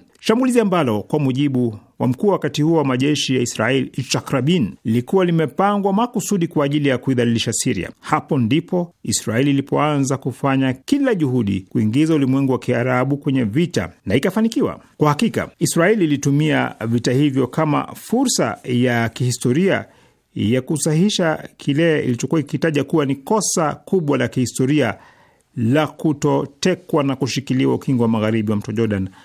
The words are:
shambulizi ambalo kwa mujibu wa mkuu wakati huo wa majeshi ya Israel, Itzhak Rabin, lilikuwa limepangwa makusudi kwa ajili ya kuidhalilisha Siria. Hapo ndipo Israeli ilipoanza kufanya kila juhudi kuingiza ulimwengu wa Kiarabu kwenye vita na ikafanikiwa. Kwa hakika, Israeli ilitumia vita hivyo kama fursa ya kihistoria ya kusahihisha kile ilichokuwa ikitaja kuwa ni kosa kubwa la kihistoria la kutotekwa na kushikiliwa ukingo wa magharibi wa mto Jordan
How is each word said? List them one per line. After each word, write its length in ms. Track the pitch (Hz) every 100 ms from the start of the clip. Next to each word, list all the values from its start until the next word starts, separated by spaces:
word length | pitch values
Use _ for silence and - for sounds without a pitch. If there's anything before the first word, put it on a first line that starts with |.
| - _
shambulizi 400 | - 226 254 240
ambalo 440 | 208 180 135 107
kwa 160 | - 151
mujibu 600 | 139 127 143 127 120 107 - -
wa 80 | 120
mkuu 200 | 127 208
wakati 340 | 180 151 -
huo 160 | 151 165
wa 80 | 135
majeshi 500 | 127 139 147 - 127
ya 60 |
Israel, 480 | 123 - 113 139 -
Itzhak 360 | - 120 - -
Rabin, 440 | 135 131 180 101 - -
lilikuwa 400 | 117 120 190 180
limepangwa 680 | 165 156 - 196 208 196
makusudi 540 | 196 240 233 - 202 165
kwa 180 | 151 143
ajili 240 | 151 143
ya 80 | 123
kuidhalilisha 560 | - 123 120 117 123
Siria. 360 | - 135 98 82 -
Hapo 380 | - 156 - 151
ndipo 560 | 113 147 175 180 170 _
Israeli 460 | - - - 110 143
ilipoanza 680 | 139 135 143 147 147 135 135
kufanya 560 | 139 117 143 135 131
kila 420 | 127 - 285 269 208
juhudi 460 | 147 127 104 98 -
kuingiza 460 | 120 107 123 160 156
ulimwengu 360 | 135 131 135
wa 80 | 123
Kiarabu 580 | - 120 123 123 131 139
kwenye 260 | 147 131
vita 480 | 113 120 170 - 85 - -
na 100 | 113
ikafanikiwa. 640 | 190 202 226 277 160 78 - -
Kwa 120 | 151
hakika, 400 | 147 233 - 165 -
Israeli 440 | 160 165 170 226
ilitumia 720 | 165 143 143 143 156 135 127 - 113
vita 240 | 117 127
hivyo 360 | 127 147 131 123
kama 400 | - 156 143 - -
fursa 600 | - 233 269 - 131 -
ya 460 | - 123 123 120 113
kihistoria 760 | - 123 123 - 131 190 120 101 _ _ _ _ -
ya 260 | 104 127
kusahihisha 880 | 127 156 165 156 202 202 170 156 - -
kile 460 | - 143 170 151
ilichokuwa 380 | 127 117 135 165
ikitaja 420 | 143 139 165 143
kuwa 220 | 135 165 139
ni 100 | 139
kosa 600 | - 214 190 - 151 139
kubwa 420 | - 190 147 135
la 100 | 120
kihistoria 680 | - 123 - 131 151 117 104 - - _ _ _ -
la 300 | 113 147 151
kutotekwa 1160 | - 165 143 147 139 139 - 185 180 - 160
na 120 | 139 135
kushikiliwa 600 | 131 135 127 131 135 123
ukingo 280 | - 127
wa 60 | 117
magharibi 420 | 113 107 113 107
wa 60 | 104
mto 140 | 104
Jordan 380 | 104 113 101 95 -